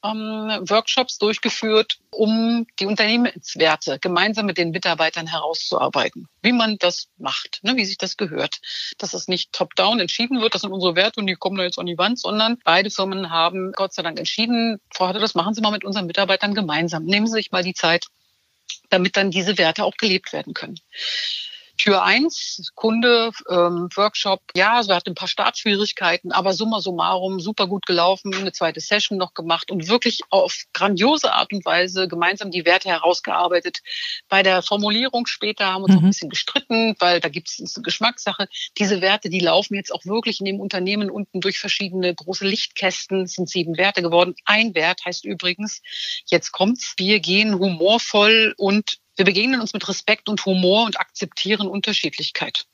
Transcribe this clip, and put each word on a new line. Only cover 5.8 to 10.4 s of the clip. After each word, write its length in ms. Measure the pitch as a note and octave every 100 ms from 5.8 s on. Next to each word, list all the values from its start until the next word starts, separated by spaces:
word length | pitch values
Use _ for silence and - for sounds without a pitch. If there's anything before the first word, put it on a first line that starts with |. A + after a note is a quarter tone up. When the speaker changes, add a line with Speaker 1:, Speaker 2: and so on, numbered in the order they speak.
| C3+ C#3+ A#2+ - E3+ _
Speaker 1:
wie 80 | G#3
man 260 | B3 A3 G#3+
das 300 | F3+ F3 - _
macht, 420 | - - - -
ne, 120 | G3 B3+
wie 100 | G3+
sich 120 | -
das 180 | F#3+ -
gehört. 420 | F#3+ D3 C#3+ - - - - -
Dass 160 | G3+ F3+
es 120 | -
nicht 240 | F3+ -
top-down 460 | - F3 - F#3+ A3+
entschieden 420 | F3 - A#3+ C4